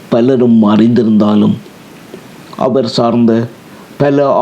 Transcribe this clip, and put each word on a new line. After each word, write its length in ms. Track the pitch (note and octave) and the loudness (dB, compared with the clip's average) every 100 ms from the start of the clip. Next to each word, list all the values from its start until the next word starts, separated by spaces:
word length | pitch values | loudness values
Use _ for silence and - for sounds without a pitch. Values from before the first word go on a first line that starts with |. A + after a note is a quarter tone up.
| - | -4
பலரும் 460 | A#2+ B2 C3 A#2+ A2+ G#2 | -2 0 0 2 2 2
அறிந்திருந்தாலும் 840 | G#2+ A2+ A#2+ A2+ G#2+ G#2 G#2 G#2+ G#2 - - - - - - - - - - C3+ | 2 2 2 0 0 0 0 0 -2 -10 -20 -20 -20 -20 -20 -20 -20 -20 -6 -4
அவர் 220 | B2+ A#2 - | -2 -4 -2
சார்ந்த 360 | A#2+ A#2 A#2 A2+ A#2 - - - - - | -2 0 0 0 -4 -10 -20 -20 -18 -4
பல 260 | C#3+ C#3+ C#3 A#2 | -2 0 0 0